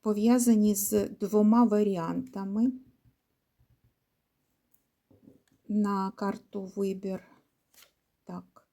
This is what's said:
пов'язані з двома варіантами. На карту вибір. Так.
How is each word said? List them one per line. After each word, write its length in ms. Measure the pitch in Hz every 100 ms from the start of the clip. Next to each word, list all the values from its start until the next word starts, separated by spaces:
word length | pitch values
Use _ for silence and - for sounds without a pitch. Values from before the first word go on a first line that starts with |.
пов'язані 720 | 220 208 214 247 240 220 208
з 340 | 202 - 208 202
двома 560 | - 202 208 208 226
варіантами. 1080 | 233 208 208 185 165 170 - 196 196 202 247 254 - _ _ _ _ _ _ _ _ _ _ _ _ _ _ _ _ _ _ _ _ _ _ _ - _ _ _ _
На 420 | 208 202 196 190
карту 640 | - 202 196 _ 202 190 196
вибір. 480 | 196 190 190 185 - _ _ _ _ _ _ _ _ _
Так. 420 | _ 180 180 _ _